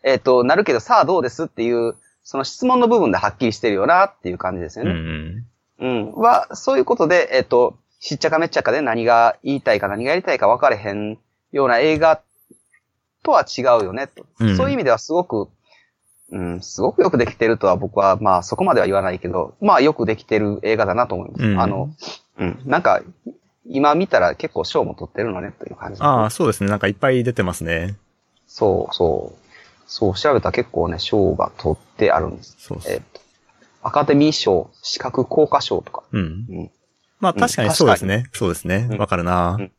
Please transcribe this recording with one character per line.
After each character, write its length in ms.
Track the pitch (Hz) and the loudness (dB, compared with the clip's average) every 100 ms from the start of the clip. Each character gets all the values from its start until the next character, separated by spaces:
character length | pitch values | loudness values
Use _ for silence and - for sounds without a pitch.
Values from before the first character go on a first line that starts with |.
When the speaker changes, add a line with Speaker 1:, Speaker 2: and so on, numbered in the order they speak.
Speaker 1:
え 120 | 135 131 | 0 0
っ 20 | |
と、 260 | - 127 | 4 4
な 100 | 123 | 4
る 100 | 170 | 2
け 100 | 208 | 2
ど、 60 | 120 | -2
さ 200 | - 208 | 2 4
あ 40 | |
ど 160 | 156 180 | 4 0
う 20 | |
で 80 | 123 | -2
す 140 | - | -6
っ 40 | - | -10
て 140 | - | -4
い 100 | 117 | -2
う、 220 | 117 117 - _ _ | 0 -2 -6 _ _
そ 140 | - - | -10 -8
の 80 | |
質 220 | 131 - 254 | -8 -2 0
問 120 | 254 | 4
の 100 | 240 | 4
部 120 | 233 | 4
分 100 | 139 | 2
で 60 | 92 | 2
は 120 | 104 | -2
っ 100 | - | 0
き 80 | 120 | -2
り 60 | |
し 80 | 110 | 0
て 100 | 117 | -2
る 60 | 98 | 0
よ 100 | 113 | 2
な 180 | 160 | 4
っ 160 | 120 _ | 2 _
て 80 | 90 | -10
い 60 | |
う 40 | 87 | -6
感 180 | 92 92 | -6 -6
じ 40 | |
で 80 | 82 | -10
す 100 | - | -6
よ 60 | |
ね。 60 | 107 | -4
Speaker 2:
う 40 | |
ん 520 | 85 80 78 80 98 120 _ _ _ | -4 -6 -8 -10 -12 -14 _ _ _
う 80 | 127 | -4
ん。 220 | 120 107 | -4 -4
Speaker 1:
う 20 | |
ん。 20 | |
は、 420 | - 233 - - | 2 4 4 0
そ 200 | - - | -6 0
う 40 | 269 | 0
い 20 | |
う 40 | |
こ 120 | - 240 | 2 0
と 120 | 160 | 2
で、 220 | 175 147 | 2 2
え 80 | 131 | 0
っ 40 | |
と、 340 | 123 120 123 - _ _ | 2 2 2 -2 _ _
し 160 | - 147 | -10 -4
っ 20 | |
ち 80 | 160 | 0
ゃ 40 | |
か 80 | 156 | 0
め 80 | 165 | 0
っ 20 | |
ち 80 | - | -2
ゃ 40 | |
か 100 | - | 0
で 100 | 131 | -2
何 220 | 135 113 113 | -2 0 4
が 300 | 117 117 - | 6 4 2
言 140 | 131 139 | -6 -2
い 60 | |
た 100 | - | 0
い 80 | 107 | 0
か 80 | 98 | -2
何 160 | 104 | -4
が 60 | 123 | -2
や 60 | 175 | -2
り 60 | |
た 120 | 180 | -2
い 40 | 143 | 0
か 80 | 104 | 2
分 120 | 123 | 4
か 80 | 139 | 2
れ 80 | 107 | 0
へ 160 | 107 | -4
ん 260 | 104 104 110 _ _ _ | -6 -8 -10 _ _ _
よ 120 | 139 | -2
う 40 | 135 | 2
な 100 | 117 | 2
映 200 | 151 156 | 2 4
画 220 | 160 156 _ _ _ - _ _ _ _ _ _ | 2 2 _ _ _ -20 _ _ _ _ _ _
と 100 | - | 0
は 140 | 185 139 | 0 0
違 160 | - | -2
う 20 | 127 117 | 2 2
よ 80 | 95 | 2
ね 140 | 107 139 | -6 -10
と。 180 | - - _ | -14 -20 _
Speaker 2:
う 100 | 110 | 0
ん。 60 | 92 | 2
Speaker 1:
そ 80 | |
う 20 | - | 0
い 20 | |
う 20 | |
意 20 | 269 | 0
味 60 | |
で 60 | 143 | 0
は 80 | 113 | 0
す 140 | - | 0
ご 120 | 170 | -2
く、 240 | 175 110 - _ _ _ _ _ _ _ _ | -2 -6 -6 _ _ _ _ _ _ _ _
う 100 | 95 | -8
ん、 200 | 87 87 | -6 -8
す 200 | - - | -12 -4
ご 120 | 113 | -2
く 100 | - | 2
よ 80 | 233 | 2
く 80 | 135 | 2
で 80 | 113 | -2
き 100 | - | 0
て 100 | 113 | 0
る 100 | 113 | 2
と 120 | 98 | 2
は 80 | 90 | 2
僕 220 | 101 104 | 0 2
は、 180 | 98 95 | 2 2
ま 180 | 107 90 | 2 2
あ 40 | |
そ 140 | 87 123 | 0 -2
こ 80 | |
ま 100 | 190 | 2
で 60 | 131 | 2
は 60 | 92 | 2
言 80 | |
わ 80 | 98 | 0
な 100 | 95 | -2
い 60 | 92 | -6
け 100 | 90 | -6
ど、 260 | 90 - _ | -4 -6 _
ま 160 | 208 165 | 2 4
あ 40 | |
よ 140 | 143 | 4
く 120 | 151 110 | 2 -4
で 100 | 110 | -4
き 80 | |
て 140 | - 107 | -2 0
る 200 | 104 104 | 0 -2
映 140 | 104 110 | -2 0
画 100 | 98 | 0
だ 80 | |
な 120 | 101 123 | 0 -2
と 80 | |
思 140 | 92 - | -4 -8
い 20 | |
ま 80 | - | -4
す。 60 | |
Speaker 2:
う 100 | 110 | -2
ん。 60 | 95 | 0
Speaker 1:
あ 60 | 113 | 0
の、 240 | 95 147 - - - _ - | -2 -8 -12 -18 -18 _ -6
う 60 | |
ん。 180 | 90 104 131 | -6 -6 -2
な 120 | 151 | 0
ん 40 | |
か、 180 | 139 92 - _ - - _ _ | 2 0 -2 _ -20 -20 _ _
今 300 | - 135 143 | -8 0 2
見 120 | 151 190 | 2 2
た 140 | 110 | 2
ら 140 | 87 | 2
結 200 | - 160 | -2 -6
構 100 | - | -6
賞 200 | 80 147 | -2 -2
も 100 | 117 | -2
取 140 | - 78 | -6 -10
っ 20 | |
て 100 | - | -6
る 100 | 113 | -6
の 80 | 92 | -6
ね 120 | 101 | -10
と 140 | - - | -14 -18
い 40 | |
う 60 | - | -14
感 180 | - | -14
じ。 80 | 98 | -2
Speaker 2:
あ 240 | 147 127 110 | 0 2 0
あ、 40 | |
そ 140 | - | 0
う 20 | 151 | -2
で 40 | |
す 100 | - | 0
ね。 80 | 101 | -2
な 60 | 104 | 0
ん 20 | |
か 80 | 98 | -2
い 40 | |
っ 40 | |
ぱ 160 | 104 139 | 0 0
い 140 | 127 | 2
出 80 | 120 | 0
て 100 | 117 | -2
ま 120 | 90 | -4
す 100 | 85 | -4
ね。 320 | 80 82 90 101 _ _ _ _ _ | -4 -4 -4 -10 _ _ _ _ _
Speaker 1:
そ 420 | - 107 90 - | -2 0 0 -4
う、 40 | |
そ 380 | - 85 55 - | -2 0 0 -6
う。 40 | - _ - - _ - | -18 _ -20 -20 _ -18
そ 240 | - 104 | -2 -2
う、 40 | |
調 200 | 95 151 | 0 2
べ 60 | 123 | 2
た 80 | 90 | 0
ら 40 | |
結 180 | 120 123 | -4 -4
構 180 | - 85 | -4 -4
ね、 100 | 85 | -4
賞 380 | - 110 95 78 | -2 0 2 0
が 160 | - - | -4 -4
取 180 | - 80 | -4 -4
っ 160 | _ - | _ -2
て 140 | 101 | 2
あ 80 | 78 | 2
る 80 | 80 | -2
ん 100 | - | -10
で 60 | |
す。 140 | - _ | -20 _
Speaker 2:
そ 160 | - | -14
う 60 | - | -12
そ 100 | - | -8
う。 20 | |
Speaker 1:
え 40 | - | -8
っ 40 | |
と、 200 | - - _ _ _ _ _ _ | -10 -20 _ _ _ _ _ _
ア 100 | - | -2
カ 100 | 147 | 0
デ 140 | 147 143 | 2 4
ミ 140 | 151 | 4
ー 20 | |
賞、 380 | 147 - 92 - _ | 2 0 0 -2 _
視 160 | - - | -12 -10
覚 260 | 127 131 | -6 -4
効 220 | 127 - 151 | 0 2 2
果 140 | 143 | 0
賞 200 | - 87 | -2 -6
と 120 | - | -6
か。 100 | - _ | -16 _
Speaker 2:
う 80 | 110 | -4
ん。 280 | 82 87 120 | -4 -8 -12
Speaker 1:
う 140 | 87 | -12
ん。 80 | 85 _ _ _ _ _ | -12 _ _ _ _ _
Speaker 2:
ま 80 | 185 | -2
あ 60 | |
確 200 | 202 240 | 0 -2
か 80 | - | 0
に 80 | 113 | -2
そ 160 | - 156 | 4 4
う 20 | |
で 60 | 110 | 4
す 80 | |
ね。 100 | 95 | 2
Speaker 1:
う 40 | 107 | -2
ん、 40 | |
確 100 | 127 | -2
か 20 | |
に。 40 | - | -4
Speaker 2:
そ 80 | 95 | -4
う 20 | |
で 20 | 82 | -2
す 100 | 85 | -2
ね。 220 | 95 120 | -2 -2
Speaker 1:
う 40 | 104 | -4
ん。 20 | |
Speaker 2:
わ 80 | 101 | -2
か 100 | 92 | 0
る 60 | |
な。 340 | 87 90 87 101 | 0 0 0 -2
Speaker 1:
う 40 | |
ん。 100 | 95 | -6